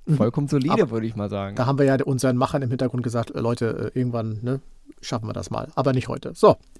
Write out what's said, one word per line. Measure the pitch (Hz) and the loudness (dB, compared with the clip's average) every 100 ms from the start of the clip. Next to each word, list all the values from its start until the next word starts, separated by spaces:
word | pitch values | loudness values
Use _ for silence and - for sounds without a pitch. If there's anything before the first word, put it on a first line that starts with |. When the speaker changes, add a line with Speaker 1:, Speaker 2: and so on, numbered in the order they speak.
| - | 0
Speaker 1:
Mhm. | 147 | 2
Speaker 2:
vollkommen | 110 147 143 | 2 0 0
solide, | 147 139 | 0 2
Speaker 1:
Aber | 220 147 | 2 2
Speaker 2:
würde | 113 110 | 0 -4
ich | 110 | -4
mal | 101 | -4
sagen. | 101 98 98 | -4 -4 -2
Speaker 1:
da | 117 | 0
haben | 139 | 4
wir | 135 | 4
ja | 131 | 2
unseren | - 131 131 123 | 0 0 2 2
Machern | 135 143 | 0 0
im | 123 | -2
Hintergrund | 127 127 123 | -2 -2 -2
gesagt, | 123 117 113 - | -2 -4 -4 -4
äh, | |
Leute, | 117 120 113 - 110 | -2 0 -2 -4 -4
äh, | 127 | -2
irgendwann, | 123 117 110 107 | -2 -2 -4 -6
ne, | 120 135 - - - - | -4 -6 -8 -20 -20 -16
schaffen | - 117 110 | -8 -6 -6
wir | |
das | - - | -8 -6
mal. | - - - | -8 -6 0
Aber | 139 | 2
nicht | 127 - | 2 0
heute. | - - | -6 -8
So, | - 214 - - | 6 6 6 -2